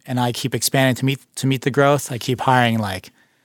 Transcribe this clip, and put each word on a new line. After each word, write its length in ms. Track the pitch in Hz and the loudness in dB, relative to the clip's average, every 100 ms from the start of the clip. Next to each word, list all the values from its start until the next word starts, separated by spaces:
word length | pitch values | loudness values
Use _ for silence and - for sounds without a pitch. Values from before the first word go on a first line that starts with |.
| - | -6
and 140 | 123 | -4
I 120 | 123 | -2
keep 220 | 113 127 | -4 -6
expanding 400 | 120 - 139 131 120 | -4 -2 2 2 2
to 80 | |
meet, 160 | 135 135 _ - | -2 -4 _ -4
to 100 | 131 | -2
meet 160 | 135 | 0
the 80 | 143 | 0
growth. 420 | 127 143 143 - | 2 4 2 -2
I 60 | 120 | -8
keep 220 | - 123 | -4 -2
hiring, 380 | - 127 120 113 | 2 4 4 0
like, 320 | 104 98 - _ _ _ | -2 -6 -12 _ _ _